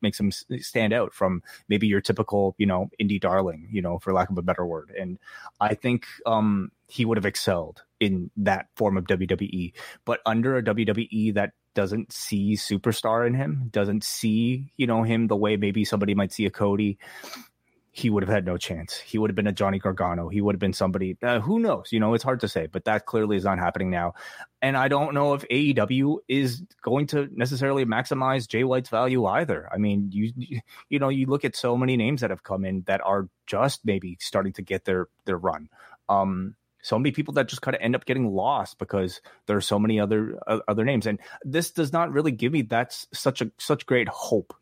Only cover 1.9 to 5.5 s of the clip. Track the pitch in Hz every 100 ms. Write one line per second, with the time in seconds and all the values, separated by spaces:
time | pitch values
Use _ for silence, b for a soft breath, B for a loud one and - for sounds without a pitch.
1.9 | 101 - 95 107 101 98 - 101 92 95
2.9 | - 104 98 92 95 95 80 87 107 87
3.9 | 87 - 92 90 90 87 90 87 82 -
4.9 | - 92 92 B B B